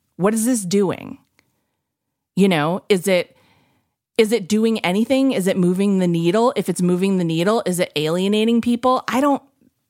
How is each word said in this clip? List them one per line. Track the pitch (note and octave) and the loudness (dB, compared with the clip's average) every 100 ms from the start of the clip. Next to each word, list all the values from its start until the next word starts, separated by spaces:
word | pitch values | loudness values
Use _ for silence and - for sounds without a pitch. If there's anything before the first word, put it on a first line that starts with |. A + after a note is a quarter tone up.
| _ - | _ -2
What | G3 A3 | 0 0
is | A#3 | 0
this | A#3+ F3+ | -2 0
doing? | G3+ F3+ - - - _ _ _ _ _ _ _ _ _ _ _ - | 0 0 -4 -10 -18 _ _ _ _ _ _ _ _ _ _ _ 0
You | G3 | 2
know, | D#3+ D3+ F#3 - | 2 0 -4 -4
is | F#3 G3 | -4 0
it, | F3+ - _ _ _ _ _ _ _ _ - | -2 -2 _ _ _ _ _ _ _ _ 0
is | G#3+ | 2
it | A3+ F3 | 0 0
doing | G#3+ A3+ A3 | 0 2 0
anything? | F3 G3 A#3 C4+ C4+ | -2 0 0 2 2
Is | - F#3 | 0 0
it | F#3 | 0
moving | F3 F#3 G3+ F#3+ | 0 2 0 2
the | F3+ | 0
needle? | E3+ E3+ A3 B3 G#3+ | 0 0 2 0 0
If | F#3+ | -4
it's | F3+ | -2
moving | F3+ F3+ G3 F#3+ | 0 0 0 0
the | |
needle, | E3 D#3+ F#3 A#3 F#3 | 0 0 0 0 -2
is | F3 | -4
it | F3+ D3 | -2 -2
alienating | D#3 F3+ G3 G#3+ A3 A#3 | -2 -2 0 0 2 0
people? | A#3+ A#3+ B3+ B3+ - | 0 0 0 0 -2
I | A#3+ | -2
don't | C#4+ C4+ _ _ _ _ | 0 -2 _ _ _ _